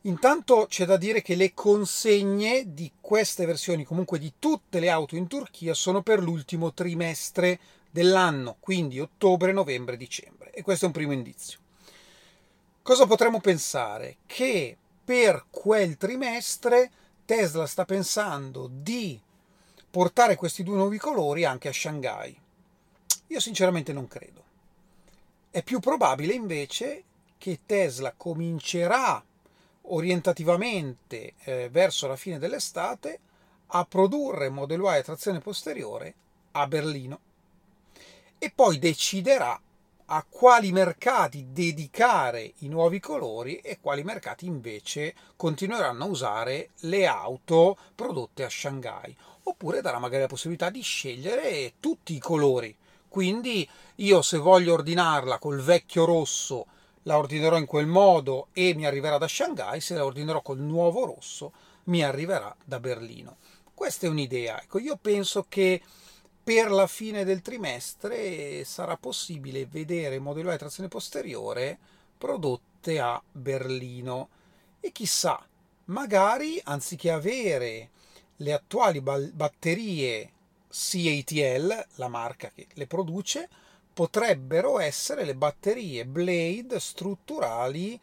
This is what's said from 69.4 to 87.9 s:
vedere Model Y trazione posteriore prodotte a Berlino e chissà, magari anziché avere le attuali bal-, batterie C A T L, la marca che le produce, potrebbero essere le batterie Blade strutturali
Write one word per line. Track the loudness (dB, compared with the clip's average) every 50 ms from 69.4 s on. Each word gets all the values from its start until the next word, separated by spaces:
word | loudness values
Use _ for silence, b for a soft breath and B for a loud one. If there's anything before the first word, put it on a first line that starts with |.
| -12 -10 -8 -8 -10
vedere | -8 -10 -10 -6 -6 -6 -4 -4 -4 -6
Model | -6 -8 -8 -8 -6 -4
Y | -4 -6
trazione | -6 -8 -12 -12 -12 -12 -10
posteriore | -10 -12 -12 -10 -10 -8 -8 -8 -10 -8 -8 -8 -6 -4 -6 -6 -6 b b b b b b b b
prodotte | _ -6 -6 -4 -2 -2 -4 -4 -4 _ _ _ _ -6 -4 -2 -2
a | -2 -2 -4 -6 _ _
Berlino | _ -10 -6 -4 -4 -4 -4 -6 -6 -6 -8 -12 -12 -10 -8 -8 -8 -8 -8 _ b b b b b b b b b _
e | -12 -12
chissà, | _ -6 -4 -2 -2 0 0 -2 -2 -4 -8 _ _ _ _ _ _ _ _
magari | -8 -6 -6 -4 2 4 4 6 4 2 0 -2 -6 -6 -8 -6
anziché | -6 -6 -6 -6 -10 -12 -4 -2 -2
avere | -2 0 -2 -4 -4 -2 -2 -2 0 0 -2 -4 -8 -10 -14 -18 b b b b b b b b b
le | _ -4 -2 -2
attuali | -4 _ _ 2 4 4 4 4 2
bal-, | -2 -2 -2 -2 -4 -6
batterie | -4 -4 -4 -4 _ _ -2 -2 -2 -2 -4 -6 -4 -2 -2 -2 -4 -6 -8 -12 _ _ _ _ _ _ _ _
C | -10 -6 -6 -4 -2 0 0
A | 0 0 0 -4
T | -4 0
L, | 0 2 2 2 0 0 0 -2 -2 -6 _ _
la | -8 -8
marca | -6 -6 -6 -8 -8 -10 _ -16 -16
che | _ -20 -20 _ _
le | -12 -10
produce, | -6 -4 -4 -4 -4 -6 -6 -6 -6 -6 -6 -8 -10 b b b b b b b _ _
potrebbero | -2 -2 0 0 0 2 2 2 0 0 0 0 2 2 2 2 2
essere | 0 -2 -2 -4 -6 -6 -4 -4 -4
le | -4 -2
batterie | 0 0 -2 -2 _ -2 -2 -2 -2 -4 -6 -6 -6 -8
Blade | -6 -4 -2 0 0 0 0 0 -2 -4 -6 -8 -8 -8 -8
strutturali | -8 -8 -10 -8 -6 -6 -6 -8 _ -10 -4 -4 -2 -2 -2 -2 -2 -2 -4 -4 -8 -8